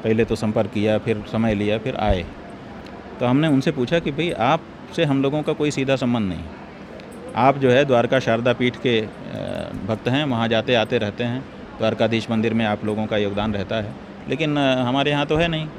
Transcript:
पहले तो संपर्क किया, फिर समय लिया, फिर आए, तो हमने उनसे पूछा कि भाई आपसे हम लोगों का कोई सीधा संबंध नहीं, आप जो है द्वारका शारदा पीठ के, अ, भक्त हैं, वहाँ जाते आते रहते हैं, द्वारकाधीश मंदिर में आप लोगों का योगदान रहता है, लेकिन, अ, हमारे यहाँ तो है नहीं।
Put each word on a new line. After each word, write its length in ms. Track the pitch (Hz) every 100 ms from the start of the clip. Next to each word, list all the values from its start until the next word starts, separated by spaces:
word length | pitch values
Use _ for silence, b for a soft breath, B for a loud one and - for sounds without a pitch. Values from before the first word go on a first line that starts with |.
पहले 220 | 113 113 113
तो 100 | 110
संपर्क 340 | 107 110 104
किया, 280 | 107 107 107
फिर 260 | 113 107 107
समय 240 | 110 113 101
लिया, 220 | 104 107
फिर 180 | 120 -
आए, 300 | 107 95 85 - - - - - - - - -
तो 60 | 123
हमने 220 | 131 160
उनसे 240 | 135 151
पूछा 280 | 151 120 170
कि 120 | 165
भाई 200 | 143 170
आपसे 720 | 104 117 165 - - - -
हम 200 | 156 139
लोगों 180 | 139 151
का 120 | 147
कोई 180 | 151 147
सीधा 240 | 143 131 135
संबंध 340 | 127 120 101
नहीं, 100 | 82 80 - - - - - - - - -
आप 220 | 127 143
जो 140 | 131
है 140 | 123 143
द्वारका 340 | 120 117 131
शारदा 340 | 123 113 123
पीठ 220 | 120 123 120
के, 260 | 131 117
अ, 60 | 107 - 87 - - 95 50 - 98
भक्त 200 | 110 120
हैं, 180 | 135 151
वहाँ 220 | 117 117
जाते 280 | 113 107 123
आते 220 | 110 123
रहते 260 | 104 101
हैं, 220 | 120 123 135 - - -
द्वारकाधीश 500 | 113 110 113 113 104
मंदिर 220 | 113 110
में 120 | 110 110
आप 200 | 104 107
लोगों 200 | 107 107
का 120 | 107
योगदान 360 | 101 101 107
रहता 220 | 101 90 113
है, 160 | 104 131 - - -
लेकिन, 280 | 135 156 147
अ, 180 | 139 131
हमारे 360 | 123 135 143
यहाँ 140 | 143 147
तो 100 | 156
है 120 | 170
नहीं। 180 | 160 156